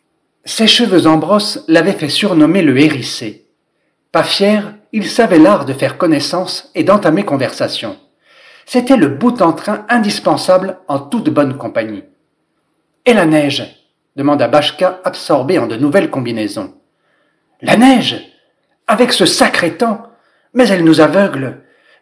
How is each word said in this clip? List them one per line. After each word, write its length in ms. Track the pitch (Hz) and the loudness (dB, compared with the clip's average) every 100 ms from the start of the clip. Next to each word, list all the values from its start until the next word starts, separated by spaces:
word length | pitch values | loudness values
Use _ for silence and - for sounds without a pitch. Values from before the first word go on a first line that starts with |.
| _ _ _ _ | _ _ _ _
Ses 220 | - - 226 | -12 0 2
cheveux 400 | 233 226 180 156 | 2 2 2 4
en 120 | 156 | 2
brosse 460 | 156 208 208 - - | 2 0 0 -8 0
l'avaient 240 | 165 185 | 2 2
fait 160 | - 151 | -2 -4
surnommer 540 | - 208 165 151 190 | -2 0 2 4 4
le 160 | 151 131 | 2 2
hérissé. 720 | 151 135 - - 110 - _ _ _ _ _ _ _ | 2 0 -8 -10 -12 -14 _ _ _ _ _ _ _
Pas 100 | - | -2
fier, 520 | - - 202 214 - - _ | -2 0 0 0 -4 -14 _
il 140 | 220 180 | -6 -2
savait 320 | - 226 170 | 0 4 6
l'art 280 | 170 185 131 | 6 4 -2
de 80 | |
faire 240 | 131 135 - | -4 -6 -2
connaissance 720 | 175 143 - 180 180 - - | 0 0 -2 -6 -6 -10 -8
et 100 | 180 | -2
d'entamer 400 | 156 208 170 156 | 2 2 2 0
conversation. 720 | - 139 117 - 113 - 110 95 _ _ _ _ - - | -2 -4 -4 -4 -6 -6 -10 -14 _ _ _ _ -20 -20
C'était 320 | - 247 247 247 | -4 -2 2 2
le 120 | 139 | 2
bout 320 | - 240 240 | 0 -2 2
en 120 | 165 | 0
train 320 | 160 - 208 - | 0 -6 -8 -2
indispensable 880 | 240 202 - 175 143 - 185 190 - - | -2 0 -2 -2 -2 2 0 0 -8 -8
en 120 | 139 | -8
toute 300 | - 233 156 | -4 -4 -2
bonne 260 | 143 135 127 | 0 -2 -4
compagnie. « 480 | 117 117 110 101 - _ _ _ _ _ _ _ _ _ 254 | -6 -6 -6 -10 -16 _ _ _ _ _ _ _ _ _ 0
Et 80 | |
la 120 | 220 165 | 2 2
neige ? » 480 | 156 143 127 - _ _ _ _ 139 | 2 0 -4 -10 _ _ _ _ -6
demanda 320 | 143 143 117 | -2 0 2
Bachka, 520 | 147 147 - 185 - | 2 0 -2 -4 -2
absorbé 540 | 185 - - 143 131 170 | -8 -8 -2 -2 0 -2
en 80 | 147 | -2
de 100 | 139 | -2
nouvelles 340 | 143 190 160 | 0 0 -2
combinaisons. « 640 | 139 120 113 104 107 95 - _ _ _ _ _ _ _ _ | -4 -6 -6 -6 -8 -12 -18 _ _ _ _ _ _ _ _
La 140 | - 214 | -2 4
neige ? 440 | 262 247 - - - _ _ _ _ _ - | 4 4 0 -8 -14 _ _ _ _ _ -4
Avec 260 | 214 240 | 0 0
ce 140 | - 175 | 2 0
sacré 500 | - 240 - 170 - | 2 0 0 -4 -2
temps ? 260 | 233 208 - _ _ _ _ | -4 -4 -10 _ _ _ _
Mais 140 | 240 220 | 0 2
elle 160 | 185 | 4
nous 160 | 160 156 | 4 4
aveugle. 640 | 151 190 202 135 131 - _ _ _ _ | 4 2 0 -2 -8 -10 _ _ _ _